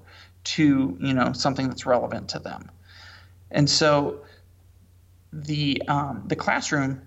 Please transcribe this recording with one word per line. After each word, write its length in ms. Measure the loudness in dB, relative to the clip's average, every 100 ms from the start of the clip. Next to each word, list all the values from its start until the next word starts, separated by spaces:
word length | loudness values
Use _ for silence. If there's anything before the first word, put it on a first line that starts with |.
| -20 -20 -20 _ -6
to, 520 | 2 4 4 2 -2
you 140 | 0
know, 200 | 2 0
something 340 | 0 -2 0 -4
that's 180 | -4 0
relevant 440 | 0 0 -6 -8
to 100 | -10
them. 320 | -10 -12 -16 -20 -20 -20 -20 -20 -20 -20 -4
And 180 | 2 2
so 540 | 4 4 4 2 -6 -16 -20 -20 -20 -20 -20 -20 -20 _ _ _
the, 520 | -14 -6 -2 0 -2 0
um, 360 | 0 -2 -8 -6
the 100 | -4
classroom, 680 | 0 -2 0 0 0 -4